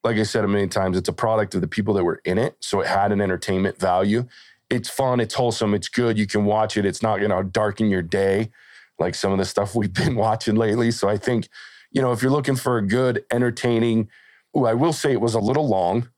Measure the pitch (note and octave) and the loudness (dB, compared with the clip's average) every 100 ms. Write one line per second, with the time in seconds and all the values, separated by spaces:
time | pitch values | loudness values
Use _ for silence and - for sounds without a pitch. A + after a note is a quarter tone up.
0 | A2+ G#2+ G#2+ A#2 G2+ G2+ G2 G#2 F#2+ F2+ | 0 0 0 0 2 0 0 0 0 0
1 | F2 F2 A2+ A2 G2+ F#2 E2+ - G2+ G2 | -2 -2 0 0 0 -2 -4 -2 0 0
2 | F2 E2 - F#2 B2+ - - G2 - G2 | 0 -2 -2 0 -2 -6 -4 -2 0 0
3 | G2+ G2+ G2 F2+ - F#2+ F#2+ - F#2+ F2+ | 2 0 0 -2 -2 0 -2 -2 0 2
4 | G2 A2 B2 - - _ _ B2+ - - | 2 0 -2 -12 -20 _ _ -4 -4 -2
5 | C3+ B2 A2 - A#2+ A2 G#2+ G2+ - - | 0 0 -2 0 -2 0 0 0 -2 -2
6 | A#2+ A2 G2+ G#2+ G#2 G#2+ G#2+ G#2+ G2 - | 0 0 0 0 2 2 0 0 -2 0
7 | A2 G2+ G#2 F#2 F#2+ A2 G#2+ G2 A2 F#2+ | -2 0 0 0 -2 -2 -2 0 0 0
8 | E2 G2 G2 G2 A2+ _ - - - - | 0 0 2 0 -2 _ -20 -20 -20 -4
9 | F2+ - G2 F#2+ F#2+ - G2+ A#2+ G#2 F#2 | -4 -2 0 0 0 -2 -2 -2 -2 0
10 | - A#2+ G#2+ A2+ - G#2+ A2 A2 A#2 A#2 | 0 0 0 0 0 0 2 2 0 2
11 | G2 G#2 B2 A#2+ - - - - - - | 0 0 0 -2 -4 -14 -20 -20 -6 -2
12 | B2+ A#2 B2+ D3 C#3 C3+ - A#2+ G2 A#2+ | 0 0 2 2 0 -2 0 0 2 2
13 | B2+ A2 - A#2+ B2 A#2+ B2 A#2 A#2 A2+ | 2 0 -2 0 0 0 0 2 2 0
14 | G#2+ - - _ _ D3+ A#2+ A2+ E3 D#3+ | -2 -10 -20 _ _ 0 2 2 0 0
15 | D3 A#2+ A#2 A2 G#2 G#3+ G3 F#2+ F2 G#2+ | 0 2 2 2 2 2 2 2 2 0
16 | A#2+ | -4